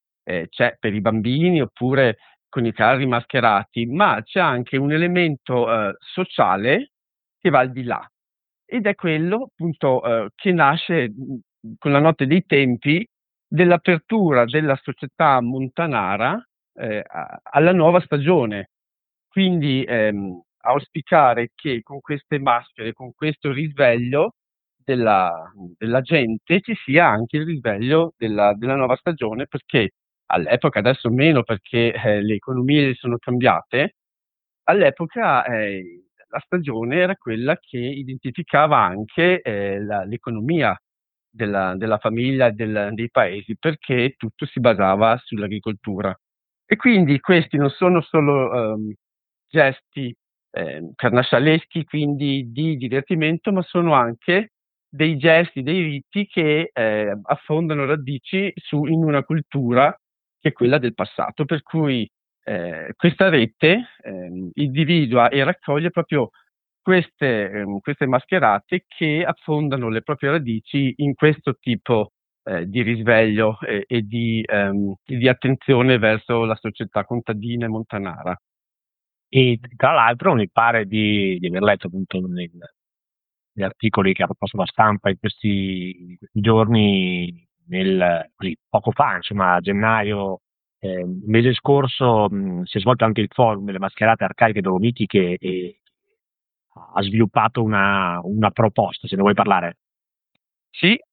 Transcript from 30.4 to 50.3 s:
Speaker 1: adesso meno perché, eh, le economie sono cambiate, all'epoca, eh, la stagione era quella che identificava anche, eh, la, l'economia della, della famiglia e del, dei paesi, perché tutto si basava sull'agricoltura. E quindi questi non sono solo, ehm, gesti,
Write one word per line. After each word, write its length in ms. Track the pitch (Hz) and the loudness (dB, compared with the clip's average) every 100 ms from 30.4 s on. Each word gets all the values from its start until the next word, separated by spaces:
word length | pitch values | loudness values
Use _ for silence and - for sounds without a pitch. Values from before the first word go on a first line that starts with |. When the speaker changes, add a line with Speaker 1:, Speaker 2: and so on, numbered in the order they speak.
| 80 120 151 107 | 0 0 0 2
Speaker 1:
adesso 300 | 107 135 120 | 0 0 0
meno 320 | 120 151 156 | 2 4 2
perché, 500 | - 107 - 120 117 | 0 -6 -4 0 0
eh, 300 | 107 117 104 | 0 0 0
le 120 | 104 | 0
economie 600 | 107 - 127 127 147 139 | -4 -4 -4 2 2 2
sono 240 | 131 123 120 | -2 -4 -6
cambiate, 760 | - 123 123 85 - 123 160 - _ _ _ _ _ _ | -4 0 2 2 0 -2 -2 -4 _ _ _ _ _ _
all'epoca, 800 | - 196 156 - 165 240 208 135 | 0 4 4 2 -6 -4 0 0
eh, 600 | - 117 104 98 90 87 _ _ _ | 0 -2 -4 -6 -12 -18 _ _ _
la 120 | 120 | -12
stagione 560 | - 180 147 113 117 151 | -6 -4 -4 -4 -2 0
era 200 | 180 196 | -2 -4
quella 400 | - 110 127 170 | -6 -4 -2 -4
che 220 | _ 127 | _ -8
identificava 1000 | 120 139 131 131 131 120 165 143 151 143 | -8 -8 -10 -10 -10 -10 0 2 4 4
anche, 600 | 98 95 110 - 170 180 | 2 0 -6 0 2 2
eh, 380 | - 104 101 98 | -2 -4 -4 -4
la, 220 | 104 104 | -4 -6
l'economia 720 | 95 117 - 113 117 170 120 90 _ _ _ _ _ | -6 -8 -8 -6 -2 0 0 -2 _ _ _ _ _
della, 460 | 110 107 101 92 92 | -8 -4 -2 -2 -4
della 220 | 110 107 | -2 -2
famiglia 480 | 113 113 127 135 123 | -2 -2 -2 2 2
e 40 | |
del, 380 | 107 110 107 104 | 2 -4 -4 -4
dei 180 | 107 117 | -6 -4
paesi, 460 | - 101 98 101 110 | 0 0 -2 -10 -4
perché 560 | 165 156 - 123 123 - | -4 -4 -2 0 0 -4
tutto 300 | 113 - 147 | -10 -8 -10
si 140 | - | 0
basava 560 | 123 101 95 98 113 120 | 2 4 2 4 2 2
sull'agricoltura. 920 | - 107 104 104 113 104 - 95 98 92 _ _ _ _ _ | -4 -8 -6 -6 -8 -10 -8 -6 -6 -8 _ _ _ _ _
E 100 | 220 | 0
quindi 420 | 254 220 160 139 | 4 4 4 2
questi 360 | - 180 151 156 | 4 2 2 0
non 140 | 139 | 0
sono 300 | - 180 180 | 2 2 2
solo, 720 | 147 160 147 143 127 120 110 | 2 2 2 2 0 -2 -2
ehm, 180 | 107 107 104 _ _ _ _ _ | -4 -8 -12 _ _ _ _ _
gesti, 680 | 160 139 131 _ - 127 117 _ | 2 2 0 _ -10 -10 -12 _